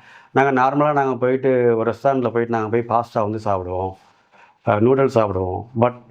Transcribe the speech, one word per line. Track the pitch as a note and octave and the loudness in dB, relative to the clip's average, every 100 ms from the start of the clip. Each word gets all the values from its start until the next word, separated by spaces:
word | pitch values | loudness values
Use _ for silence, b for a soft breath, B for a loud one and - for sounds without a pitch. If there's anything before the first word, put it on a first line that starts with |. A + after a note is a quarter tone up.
| B B B | B B B
"நாங்க | C3+ C#3 C3 | 0 2 2
நார்மலா | C3 C#3+ D3+ | 2 2 0
நாங்க | C#3+ C3+ A#2+ | 0 -2 -2
போயிட்டு | B2+ C3 C3 B2+ A#2+ A2+ | 0 0 0 2 2 2
ஒரு | A2 | 0
ரெஸ்டாரண்ட்ல | G#2+ C#3 C3 A#2 | -2 0 0 0
போயிட்டு | A#2 A#2 A2+ | -2 -2 -2
நாங்க | G#2+ | -2
போய் | A#2 A#2 A#2 | -2 0 -2
பாஸ்தா | A#2 A#2+ G#2 | -2 -4 -4
வந்து | A2 G#2+ | -4 -4
சாப்பிடுவோம், | F#2+ F2+ F#2 F#2+ - b b b b b b A2+ | -4 -4 -6 -6 -10 b b b b b b 0
அ, | G#2 | 2
நூடுல்ஸ் | A#2+ C#3 C3 A#2 | 4 4 2 2
சாப்பிடுவோம். | G2+ F#2 F#2 G2 G#2 A2+ | 0 -2 -4 -6 -6 0
But | A#2+ - - | 0 -2 -8